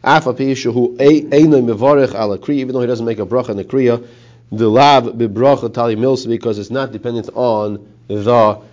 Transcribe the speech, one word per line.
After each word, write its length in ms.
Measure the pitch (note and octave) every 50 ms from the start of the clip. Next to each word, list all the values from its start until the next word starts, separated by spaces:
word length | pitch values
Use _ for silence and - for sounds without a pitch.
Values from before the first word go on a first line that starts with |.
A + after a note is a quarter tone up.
| -
Af 240 | C3 D3 D#3+ -
al 60 | B2+ B2
pi 100 | B2+ C3+
shehu 560 | C3+ C3+ B2 - B2 A2+ B2 B2 B2 - -
ei-, 240 | C3+ C#3+ D#3 D3 D3
eino 400 | C#3+ C#3 D3 D#3+ D#3 D3+ C3 B2
mevarech 480 | A#2 A2+ G2+ A#2+ C#3 D3 C#3+ C3+ A#2+ -
al 240 | G#2 A2 G#2 G2
kriya, 220 | F#2 - - D3 C#3
even 140 | C3 B2+ B2+
though 80 | B2+
he 60 | B2
doesn't 180 | A#2+ B2+ A2+ A2+
make 140 | A#2 A2+ G#2
a 60 | G2+
bracha 240 | F2+ A2+ B2+ A#2+ A2+
in 80 | G#2+
the 60 | G2+ F#2
kriya. 420 | - - C#3 C3 A#2+ A#2 A#2 - - - - _ - _ _ _ _
The 180 | G#2 G#2+ A2+ G#2+
lav 480 | G#2+ B2 C#3+ D3 C#3+ C3 A#2 A#2 -
be 100 | A2+ A#2
bracha 460 | A2 G2 G#2+ B2+ C#3 C#3 A#2+ A#2+ A2+ A2+
tali 220 | A#2 A#2 A#2+ A2
milsa, 320 | G#2+ A#2+ C3+ C3 B2 -
because 320 | A2+ A#2 A2+ - A#2 G#2+ G#2
it's 100 | G2+ G2+
not 220 | A#2 C3+ C3+ B2+
dependent 380 | A2 G#2 A2 A#2+ A#2+ A#2 G#2 - -
on 520 | A#2+ B2 A#2+ A2 G#2+ G#2+ G#2+ G#2 G2 - _ _ _ _
the 520 | - G#2 G#2 G2+ A2+ A#2+ A#2+ A2 G#2+ G#2 - - -